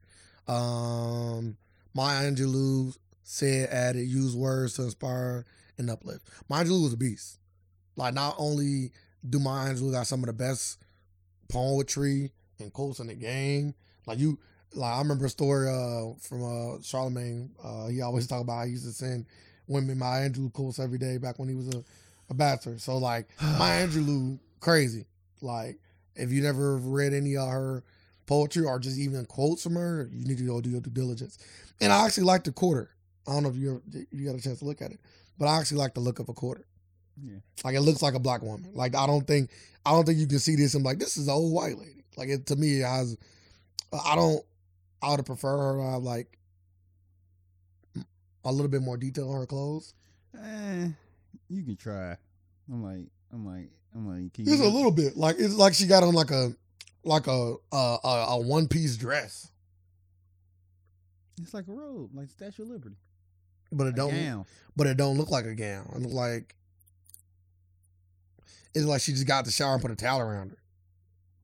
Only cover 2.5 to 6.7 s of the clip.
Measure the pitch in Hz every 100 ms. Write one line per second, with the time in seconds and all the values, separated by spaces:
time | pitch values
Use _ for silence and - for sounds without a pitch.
2.5 | 131 135 135 131 - _ _ - - 139
3.5 | 135 131 127 123 123 123 131 135 120 131
4.5 | 131 127 127 123 - 131 127 123 123 120
5.5 | _ _ - 120 113 - - - - -
6.5 | 143 170